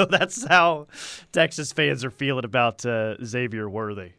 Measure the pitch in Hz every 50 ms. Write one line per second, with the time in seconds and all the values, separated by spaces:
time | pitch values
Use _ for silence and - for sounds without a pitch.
0 | 196 190 196 175 170 190 - - 233 - 180 180 170 170 165 151 147 - - -
1 | - - - - - _ - 175 165 160 - - 151 135 - - 151 143 143 131
2 | 120 135 - - 139 139 139 131 120 117 101 127 120 117 110 - - 123 117 113
3 | 110 110 107 - 123 117 107 123 123 120 107 110 107 104 95 107 110 107 104 101
4 | 92 87 87